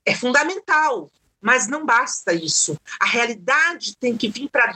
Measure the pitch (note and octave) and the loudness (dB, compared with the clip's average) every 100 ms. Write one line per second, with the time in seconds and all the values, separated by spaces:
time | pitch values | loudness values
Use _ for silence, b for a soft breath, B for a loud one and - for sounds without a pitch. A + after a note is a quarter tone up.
0 | - G3 B3 C4+ D4+ G4 - D#4 D4 A#3 | -4 -2 2 2 2 -4 0 2 2 0
1 | D3 _ _ _ G#3 B3+ G#3 D4 D#4 A#3 | -8 _ _ _ 0 2 2 -4 2 2
2 | - - - E3+ D#3+ - - D3 - B | 2 -4 -2 -2 0 -2 -2 -4 -8 B
3 | G#3 A#3 A#3 G#3+ F3 C#4+ E4 F4 - - | 0 0 -2 -2 0 2 2 -2 -10 -4
4 | B3 A#3 A3+ A#3 C#4+ B3+ A3+ | -4 -2 -4 -6 -4 0 0